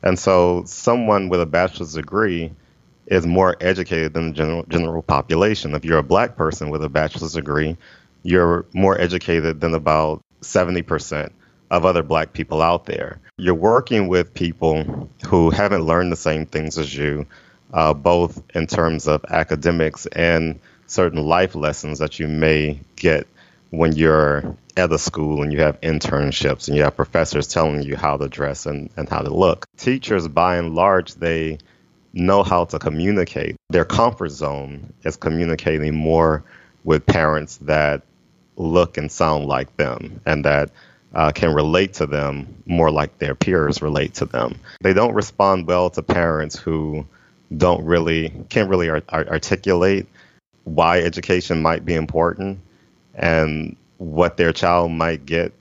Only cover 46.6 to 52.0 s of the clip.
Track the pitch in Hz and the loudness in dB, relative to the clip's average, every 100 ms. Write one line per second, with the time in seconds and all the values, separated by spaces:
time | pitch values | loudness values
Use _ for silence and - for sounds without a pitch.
46.6 | - 80 78 76 73 _ _ _ _ 78 | -4 -4 -4 -6 -10 _ _ _ _ 0
47.6 | 90 87 78 85 82 80 80 - - 117 | 2 2 2 0 2 -2 -2 -8 -4 -2
48.6 | 98 95 85 78 - 80 - 80 - 98 | 2 2 0 -2 -4 -6 -4 -4 -2 -2
49.6 | 98 90 90 98 - _ _ _ _ _ | 2 2 4 2 -4 _ _ _ _ _
50.6 | - 78 85 90 85 82 - 90 - 82 | -6 0 2 4 2 -4 0 0 2 0
51.6 | 80 80 80 82 | 2 0 -2 -2